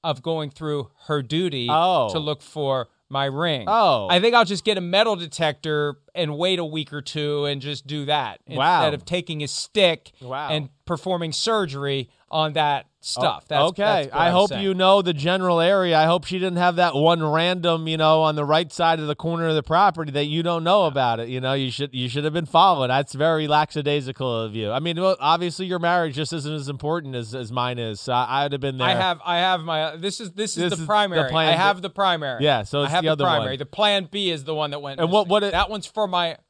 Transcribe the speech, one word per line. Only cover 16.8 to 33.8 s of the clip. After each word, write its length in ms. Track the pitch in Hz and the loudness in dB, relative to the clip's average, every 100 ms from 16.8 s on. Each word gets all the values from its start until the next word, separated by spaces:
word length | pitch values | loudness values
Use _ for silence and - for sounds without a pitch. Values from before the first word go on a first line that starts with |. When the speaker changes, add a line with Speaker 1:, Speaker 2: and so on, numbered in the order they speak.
| 175 139 | 2 4
Speaker 2:
one 280 | 160 170 | 4 4
random, 640 | 156 156 170 180 170 165 160 | 2 2 2 0 2 0 0
you 100 | 160 | 2
know, 260 | 156 160 | 4 4
on 120 | 156 151 | 4 0
the 80 | 147 | 2
right 260 | 156 165 | 2 0
side 280 | - 165 165 | 0 0 2
of 60 | 151 | -2
the 80 | 147 | -4
corner 320 | 165 165 165 | -4 -2 0
of 60 | 156 | 0
the 60 | |
property 500 | - 165 190 160 156 | 0 4 4 2 -4
that 120 | 139 147 | -2 -2
you 160 | 156 | -2
don't 220 | 170 170 | -2 -2
know 220 | 165 202 175 | 2 4 4
about 340 | 135 123 117 | 2 0 0
it. 100 | 117 | -4
You 100 | 127 | -6
know, 140 | 131 | -4
you 160 | 139 131 | -2 -4
should, 240 | 120 143 | -6 -8
you 160 | 127 123 | -6 -6
should 140 | 127 | -4
have 100 | 151 | -2
been 140 | 156 160 | -4 2
following. 400 | 165 190 165 127 | 6 6 4 2
That's 260 | 131 139 | 0 -2
very 340 | 135 156 160 151 | -2 0 0 2
lackadaisical 960 | 147 151 156 147 147 131 127 131 117 113 | 2 2 -2 -2 -2 -4 -6 -4 -4 -4
of 100 | 107 | -6
you. 160 | 107 | -4
I 80 | 120 | -4
mean, 200 | 165 165 | -4 -2
well, 160 | 185 185 | 0 0
obviously 480 | 139 170 175 160 185 | 2 2 0 -6 -6
your 100 | 180 | -2
marriage 360 | 170 180 160 135 | 0 0 0 -4
just 180 | 151 | -6
isn't 200 | 165 147 151 | -6 -6 -8
as 140 | 139 | -8
important 440 | 139 147 170 143 | -8 -4 -4 -6
as, 220 | 127 110 127 | -8 -8 -10
as 160 | 113 | -6
mine 260 | 123 123 120 | -4 -4 -4
is. 220 | 117 104 | -6 -8
So 120 | - | -2
I, 320 | 123 120 135 143 | -2 0 0 -2
I'd 60 | |
have 80 | 139 | -2
been 160 | 135 131 | -4 -2
there. 100 | 127 | 0
Speaker 1:
I 60 | 190 | 2
have, 240 | 185 170 | 0 -2
I 140 | - 175 | -2 0
have 240 | 185 185 | 2 0
my, 340 | 160 160 156 160 | -2 -4 -4 -4
this 220 | 190 190 | -8 -8
is, 120 | 214 | -12
this 200 | 185 214 | -8 -6
is 120 | - | -2
Speaker 2:
This 60 | 180 | -2
Speaker 1:
the 20 | 185 | -2
Speaker 2:
is 40 | |
the 60 | 160 | 0
Speaker 1:
primary. 420 | 208 202 165 135 | 2 2 0 0
Speaker 2:
plan 200 | 156 160 | 2 2
Speaker 1:
I 20 | |
Speaker 2:
B. 60 | 165 | 4
Speaker 1:
have 240 | 196 190 | 4 2
the 60 | 185 | -4
primary. 520 | - 196 170 147 120 | -2 0 0 -4 0
Speaker 2:
Yeah, 200 | 147 127 | 2 2
so 180 | 104 143 | 0 -2
Speaker 1:
I 20 | 143 | 0
Speaker 2:
it's 60 | |
Speaker 1:
have 100 | 170 | 2
Speaker 2:
the 40 | 160 | 2
Speaker 1:
the 20 | |
Speaker 2:
other 140 | 151 143 | 2 2
one. 100 | 151 | 2
Speaker 1:
primary. 200 | 135 131 | 0 -6
The 80 | 139 | -8
plan 400 | - | 0